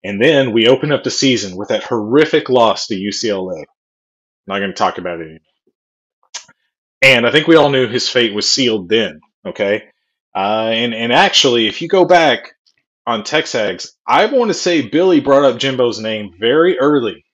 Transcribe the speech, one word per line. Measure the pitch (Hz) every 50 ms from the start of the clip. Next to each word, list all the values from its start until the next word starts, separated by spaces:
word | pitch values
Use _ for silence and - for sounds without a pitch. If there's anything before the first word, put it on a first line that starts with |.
And | - 190 202 196
then | 127 160 156 139 135 123
we | 107 117 110
open | 117 135 135 - 147
up | 147 131 -
the | 123
season | - - 139 135 123 110 101 98 90 90
with | 104 -
that | 120 104 -
horrific | - 123 113 104 107 123 147 156 156 - 151 - -
loss | 127 127 117 107 98 - -
to | - 110
U | 95 98 104
C | 98 - - 110
L | 101 95 95 95
A. | 90 87 90 _ _ _ _ _ _ _ _ _ _ _ _ _ _ _ _
Not | - 95 101
gonna | 101 95
talk | 92 - 104 92 -
about | - 87 90 87 82
it | 82
anymore. | 80 80 80 _ _ _ _ _ _ _ _ _ _ _ _ _ _ _ _ _ _ - - _ _ _ _ _ _ _ _ _ _ _ _
And | 135 135 131 120 117
I | 117
think | - 156 151
we | 160 165
all | 160 143 143
knew | 139 131 127 110
his | 113 123 - -
fate | - 127 117 110 101
was | 104 101 -
sealed | - 139 131 120 110 107 90 85
then, | 107 113 110 92 76 76 _ _ _ _ _
okay? | 95 - - 104 98 104 110 - _ _ _ _ _ _ _ _ _ _
Uh, | 95 95 101 107 110 113 113
and, | 113 113 117 120 113
and | 110 117 117
actually, | 120 156 190 196 - - - 139 120 120 113
if | 107 - -
you | 165 160
go | - 190 175
back | - 180 170 165 147 120 107 - - _ _ _ _ _ _ _ _ _ _ _
on | 120 117 110
Texags, | 104 - 147 156 156 - - 123 107 98 92 90 - - _ _ _
I | - 123 151 196
wanna | 220 285 254 240 220 175
say | - - 185 175 160
Billy | 135 104 131 151 180 190 180 147
brought | 123 139 139 139 143
up | 135 120 110
Jimbo's | - 139 131 123 127 120 104 104
name | 110 110 110 107 104 98 85 90
very | 110 117 131 156 165 185 190 -
early | 139 147 151 139 117 107 87 - _ _